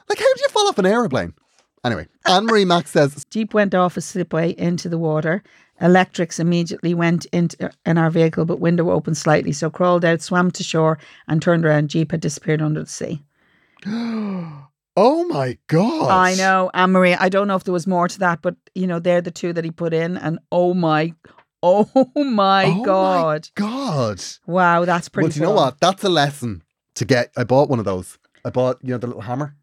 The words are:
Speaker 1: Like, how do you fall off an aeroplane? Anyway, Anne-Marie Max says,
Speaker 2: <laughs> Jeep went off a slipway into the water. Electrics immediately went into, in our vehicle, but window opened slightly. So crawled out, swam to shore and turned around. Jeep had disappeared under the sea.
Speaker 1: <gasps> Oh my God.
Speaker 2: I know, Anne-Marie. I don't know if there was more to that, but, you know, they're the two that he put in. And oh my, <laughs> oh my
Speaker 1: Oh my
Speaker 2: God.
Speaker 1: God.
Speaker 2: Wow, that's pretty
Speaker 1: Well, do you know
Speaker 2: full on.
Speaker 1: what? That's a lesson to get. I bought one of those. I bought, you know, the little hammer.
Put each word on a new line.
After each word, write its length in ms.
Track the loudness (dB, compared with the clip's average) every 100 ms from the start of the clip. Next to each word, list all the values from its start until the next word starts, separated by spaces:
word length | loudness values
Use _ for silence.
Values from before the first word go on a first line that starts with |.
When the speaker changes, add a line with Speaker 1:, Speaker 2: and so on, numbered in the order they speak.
| -6
Speaker 1:
Like, 100 | 0
how 160 | 2
do 60 | 2
you 80 | 0
fall 160 | 0 0
off 100 | 2
an 60 | 2
aeroplane? 460 | 2 0 -2 -4 -10 _ _ _ _
Anyway, 240 | -4 -4 -8 _ 0
Anne-Marie 380 | 2 4 2
Max 260 | 4 2 0
says, 340 | 2 2 -2 -10
Speaker 2:
<laughs> 40 |
Jeep 240 | -6 -2
went 180 | 0 2
off 220 | 2 0 -2
a 40 |
slipway 500 | -8 -6 -4 -2 -2
into 380 | -2 -4 -4 -4
the 100 | -4
water. 440 | -2 -2 -2 -4 -6 _ _ -2
Electrics 580 | 4 4 2 -2 -6 -2
immediately 520 | 0 0 -2 -4 -2
went 300 | 0 0 0 -2
into, 440 | -2 -2 -4 -10 -6 -2
in 120 | 2
our 120 | 2
vehicle, 340 | 2 2 0
but 140 | -2 -2
window 300 | 0 2 2
opened 260 | 0 -2 -2
slightly. 360 | 0 0 0
So 180 | -4 -4
crawled 340 | -2 0 2
out, 180 | 2 0
swam 280 | -2 0 0
to 100 | -2
shore 340 | -4 0 0 0 -8 -16 -4
and 120 | -2
turned 240 | 2 2
around. 260 | 2 2 0
Jeep 200 | -2 -2
had 100 | -4
disappeared 420 | -6 -6 -4 -2
under 200 | -2 -4
the 60 | -8
sea. 320 | -10 -10 -10 -14 _ _ _ _ _
Speaker 1:
<gasps> 760 | -10 -8 -6 -6 -6 -8 -10 -14 -20 _ _
Oh 300 | 2 2 2
my 320 | 0 -2 -4 -6 -2
God. 420 | 0 2 0 2
Speaker 2:
I 240 | 2 2
know, 360 | 2 2 2 0
Anne-Marie. 400 | 0 4 4 4
I 160 | 4 2
don't 180 | 0 0
know 80 | -2
if 80 |
there 80 | -2
was 140 | -4 -2
more 220 | 0 0
to 100 | 0
that, 240 | -2 -2
but, 140 | -4 -8 _
you 120 | -6 -4
know, 120 | -2
they're 240 | 0 0
the 80 | 0
two 240 | -6 -6
that 100 | -4
he 60 | -6
put 240 | -6 -2
in. 240 | -2 -2 -4
And 200 | -6 -8 -4
oh 220 | 0 2
my, 400 | 2 2 0 -2 -8 -20 _
<laughs> 240 | _ _
oh 260 | 2 4 4
my 100 | 2 2
Speaker 1:
Oh 100 | 0
my 580 | 0 2 4 4 2 2
Speaker 2:
God. 640 | 2 2 2 2 0 -2 -6
Speaker 1:
God. 680 | -8 -6 -4 -4 -2 -2 -4 -12 -14 -4
Speaker 2:
Wow, 380 | 2 4 4
that's 240 | 2 -2 -4
pretty 200 | -2 -2
Speaker 1:
Well, 40 |
do 80 | 0
you 60 | 0
know 60 |
Speaker 2:
full 60 | 2
on. 40 | 2
Speaker 1:
what? 120 | 2
That's 240 | 0 0
a 60 | 0
lesson 520 | 2 0 -2 -10 -12 -16 _ _ -4
to 100 | 0
get. 260 | 2 0 -4
I 60 |
bought 260 | 2 4 4
one 80 | 0
of 80 | -2
those. 320 | -4 -6 -18 _ _
I 60 | -6
bought, 300 | -2 -2 -2
you 80 | -6
know, 80 | -6
the 80 | -6
little 160 | -8
hammer. 340 | -8 -6 -8 -12